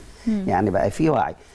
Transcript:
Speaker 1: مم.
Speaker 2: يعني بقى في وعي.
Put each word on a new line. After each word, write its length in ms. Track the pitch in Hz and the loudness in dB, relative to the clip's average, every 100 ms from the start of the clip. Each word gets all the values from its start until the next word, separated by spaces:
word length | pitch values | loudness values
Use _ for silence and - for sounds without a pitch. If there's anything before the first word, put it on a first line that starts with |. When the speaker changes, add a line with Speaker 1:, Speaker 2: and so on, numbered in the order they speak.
| - - 233 | -4 -8 -4
Speaker 1:
مم. 160 | 214 190 | -2 0
Speaker 2:
يعني 220 | 92 104 | 0 2
بقى 220 | 92 104 | 2 0
في 180 | - 160 | 2 2
وعي. 260 | 123 76 - - | 2 0 -6 -18